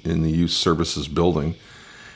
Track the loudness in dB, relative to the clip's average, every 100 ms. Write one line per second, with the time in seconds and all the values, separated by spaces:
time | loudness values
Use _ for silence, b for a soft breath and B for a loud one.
0 | -2 0 0 2 0 0 2 2 0 -4
1 | -4 0 2 2 -2 -6 B B B B
2 | B